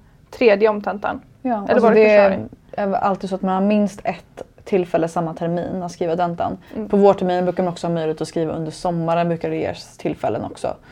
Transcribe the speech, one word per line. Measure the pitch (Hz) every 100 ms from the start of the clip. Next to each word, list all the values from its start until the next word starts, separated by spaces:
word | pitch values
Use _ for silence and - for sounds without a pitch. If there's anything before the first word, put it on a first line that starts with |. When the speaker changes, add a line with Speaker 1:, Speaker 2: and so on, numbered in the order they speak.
| _ _ _ -
Speaker 1:
tredje | 240 202 220
omtentan. | 208 202 202 214 - - -
Speaker 2:
Ja, | 262
Speaker 1:
Eller | 220 202
Speaker 2:
alltså | 233 226
Speaker 1:
var |
det | 214
Speaker 2:
det | 214 208
Speaker 1:
kursering? | 202 196 220 - _
Speaker 2:
är | - 202
väl |
alltid | 190 202 185 190
så | 185
att |
man | 190
har | 185 202
minst | 214 202 -
ett | - 170 - - - _
tillfälle | - 185 175 165 170
samma | 175 165
termin | 165 170 175 - 185
att | 175
skriva | - 170 170
tentan. | 175 170 - 190 - 240
Speaker 1:
Mm. | 208
Speaker 2:
På | 202
vårterminen | 196 196 180 180
brukar | 180 175
man | 180
också | 170 170
ha |
möjlighet | 170 156 156
att | 160
skriva | 175 160
under | 156 156
sommaren, | 151 180 170 165 165 170
brukar | 165 160
det | 160
ges | 92 - - -
tillfällen | 156 - 127 110
också. | - - - - -